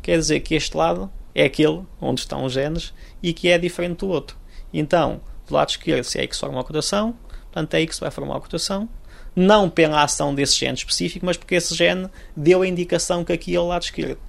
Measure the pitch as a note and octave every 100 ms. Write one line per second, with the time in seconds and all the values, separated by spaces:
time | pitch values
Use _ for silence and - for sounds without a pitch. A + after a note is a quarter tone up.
0 | - E3+ D3+ D3 - D#3 - D#3 E3 F3
1 | F#3+ - - - D3 - D3+ D#3+ F#3 -
2 | C3 B2+ - C3+ C3 C3 C#3+ E3+ - -
3 | - - F3 E3 F3+ E3+ F3 - F3 E3+
4 | G3 D#3+ - - - - - D#3+ D3+ F3
5 | C#3 A#2 - - - D3 D3 - - C#3
6 | A#2 - C3 - C#3 C3+ - D3+ - G3+
7 | A3+ B3 - - - F3 D#3 E3 E3 -
8 | - - C#3 C#3 - E3+ - G3 A3+ -
9 | - - - - F#3 G#3+ F#3 E3 D#3 D3+
10 | D3 - C#3+ C#3 C#3 - C3+ B2+ - -
11 | F3 F3 F3+ F3 - F3+ E3+ E3 F3 F#3
12 | F#3+ - - - D3 F#3 F#3 F3 F3 F3
13 | - F3 E3+ E3+ - F3 F3 F3 - -
14 | C#3+ -